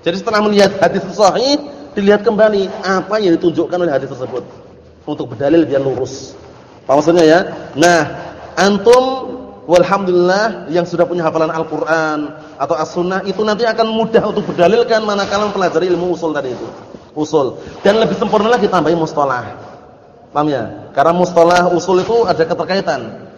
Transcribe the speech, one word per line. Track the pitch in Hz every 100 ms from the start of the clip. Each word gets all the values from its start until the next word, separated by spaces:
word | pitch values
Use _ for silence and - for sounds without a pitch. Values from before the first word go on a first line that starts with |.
Jadi | 160 190
setelah | 233 214
melihat | 208 202 196 -
hadis | 170 190 - 196
sahih, | 202 165 262 294 - - - -
dilihat | 196 208 214
kembali | 208 220 202 190 -
apa | 185 190 180 214
yang | 196 165
ditunjukkan | 175 147 160 180
oleh | 175 135
hadis | 131
tersebut | 127 127 123 - - - - - - -
untuk | 147 127
berdalil | 117 143 165
biar | 147 135
lurus. | 135 123 131 - - - - - - - -
Paham | 139
maksudnya | 156 170 156
ya? | 165 196 - - 135
Nah, | 170 170 147 - - - - -
antum | 190 202 233 247 262 262 - - - - -
walhamdulillah | 175 170 196 190 180 180 190 220 175 131
yang | 170
sudah | 170 165 170
punya | 175
hafalan | 160 160 160
Al-Qur'an | 160 160 151 156 160 156 151 147 - - -
atau | 143 160
As-Sunnah | 160 180 175 190 196
itu | 185 214
nanti | 208
akan | 233 220 226
mudah | 220 220 208 208
untuk | 208 160
berdalilkan | 156 175 233 240 220 214
manakala | 202 196 202 208
mempelajari | 196 175 160 185
ilmu | 175 180 156
usul | 165
tadi | 151 131
itu. | 117 113 - - - -
Usul. | - 151 156 127 - - - 196
Dan | 214
lebih | 202 -
sempurna | 220 214 214
lagi | 240 190
tambahin | 185 156 170
mustalah. | 156 147 139 123 110 - - - - - - - -
Paham | 147 151
ya? | 135 104 - - 139
Karena | 147
mustalah | 175 180 175 170 175 175
usul | 175 190 185
itu | 185 233 220
ada | 160
keterkaitan. | 160 170 160 190 185 139 110 - -